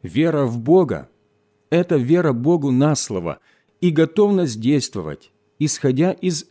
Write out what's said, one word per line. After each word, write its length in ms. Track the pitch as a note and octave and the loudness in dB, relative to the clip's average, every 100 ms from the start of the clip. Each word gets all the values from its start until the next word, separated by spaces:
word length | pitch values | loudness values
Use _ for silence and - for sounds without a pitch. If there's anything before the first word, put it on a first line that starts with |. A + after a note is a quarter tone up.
Вера 440 | - F#2 E3 D3+ C3+ | -6 -2 0 0 -2
в 140 | A#2 | -4
Бога — 500 | A#2 F3+ D#3+ F2 - _ _ _ _ _ _ | 2 2 2 -4 -8 _ _ _ _ _ _
это 260 | E3 F3 D#3 | -2 0 0
вера 360 | B2 F3 E3+ | 2 2 2
Богу 380 | A#2+ C3 E3+ C#3+ | 0 0 0 2
на 240 | B2+ D3 | 2 2
слово 460 | D3 - G2 E2+ - _ _ _ _ | 0 -4 -6 -6 -10 _ _ _ _
и 100 | F3+ | 0
готовность 720 | D#3 D#3+ G#3 G#3 G3 D#3+ A2 | 2 0 2 2 2 0 -2
действовать, 720 | A2+ C#3+ - G#2+ D#2 C#2+ _ _ _ _ | 0 0 -2 -10 -10 -12 _ _ _ _
исходя 540 | D3+ - C#3+ C3 F3 | -4 -2 -2 0 0
из 340 | F3+ F3+ D#3 - | -2 -4 -6 -6